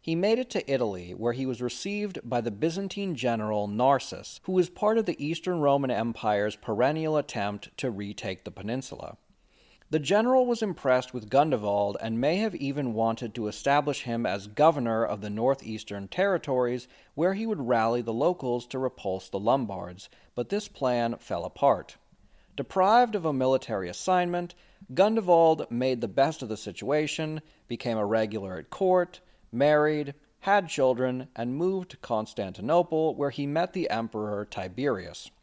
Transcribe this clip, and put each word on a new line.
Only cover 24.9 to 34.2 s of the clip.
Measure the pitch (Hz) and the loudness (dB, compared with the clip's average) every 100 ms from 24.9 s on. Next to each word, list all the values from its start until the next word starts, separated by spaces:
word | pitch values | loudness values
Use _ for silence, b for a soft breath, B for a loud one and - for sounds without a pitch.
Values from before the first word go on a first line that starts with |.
Gundevald | 135 202 226 180 170 165 160 - | 2 4 4 6 8 8 4 0
made | 120 131 123 | 0 0 0
the | 107 | -2
best | 98 139 156 | 2 2 2
of | 117 | -8
the | 104 | -8
situation, | - 90 104 151 151 - 156 156 b b b | -8 -8 0 0 0 -4 -4 -6 b b b
became | 120 123 110 | -6 -2 0
a | 104 | 2
regular | 110 110 107 98 85 | 2 0 -2 -6 -8
at | - | -10
court, | - 190 185 175 - b b b | -2 2 4 2 -6 b b b
married, | 117 143 151 151 151 143 139 _ _ | 2 4 6 4 0 -4 -10 _ _
had | - 202 170 | 2 2 2
children, | - 131 120 127 127 127 | 2 2 4 0 -2 -8
and | - 120 135 | -8 -6 -2
moved | 180 190 175 | -2 -2 -6
to | - | -16
Constantinople, | - 110 110 - 98 95 107 170 175 160 160 - | -4 -2 -2 -6 -8 -6 2 2 2 0 0 0
where | 143 | -4
he | 139 143 | -2 -4
met | 151 185 | -2 -2
the | 190 165 | -4 -4
Emperor | 113 117 110 | -2 -4 -4